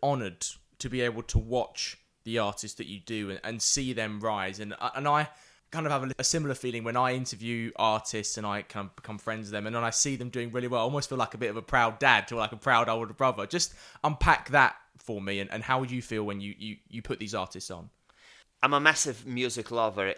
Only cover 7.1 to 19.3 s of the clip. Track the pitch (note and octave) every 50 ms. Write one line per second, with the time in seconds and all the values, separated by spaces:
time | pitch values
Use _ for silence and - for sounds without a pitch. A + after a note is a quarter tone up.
7.1 | B2+ C3 B2+ - - G2 A2+ A#2 A#2+ A#2 A2+ A#2 - - G#2 A2 G#2+ A2 - -
8.1 | - A2 G2+ - - A2 G#2+ G#2 G2+ G#2 - _ - G#2+ G2 F#2 _ - - -
9.1 | G#2+ G2+ - A2+ A2 A2 A2 G2+ G#2 G#2 G2+ A2 A#2 A#2 A#2 A2+ A2+ - - C#3+
10.1 | C3+ A2+ B2 A#2+ - B2+ A#2+ A#2+ A2+ B2 B2 B2 B2 A#2+ A2+ B2 C#3+ C#3+ C3+ -
11.1 | C#3 B2+ A2+ - - G#2+ B2 A2 G#2 A2+ - - - B2+ A#2 A2+ G#2+ - C#3 C3
12.1 | A#2+ G#2+ G2 - A#2+ A#2 G#2+ A2 A#2+ G#2+ - C#3 B2 A#2 A#2+ A2+ A2+ A2+ A#2 G#2+
13.1 | A2 - C#3 C3 A#2+ - G2+ - - F3 - - - - - - - - - D3+
14.1 | D3+ - - F3 D3+ - - - D3 C#3+ C3 - - - - _ _ - - -
15.1 | A2+ G2+ G2 G2 G2+ G2 G2 G2 - A2 A2+ - C3 C3 C3 A#2+ B2 B2 A#2 -
16.1 | A2+ G#2+ G#2 G#2 G2+ G2 G2 G2+ G2+ - G#2 G#2+ G#2 - _ _ - A#2 G#2+ -
17.1 | A#2 F#2+ G#2+ G2+ A2 G2+ F#2 - - F#2 - - F#2+ E2+ F2 - _ _ _ _
18.1 | _ _ - - - - - _ _ _ - C3+ C#3+ C#3+ D3 D#3 D3+ - - D3
19.1 | B2 A2+ A#2+ C3+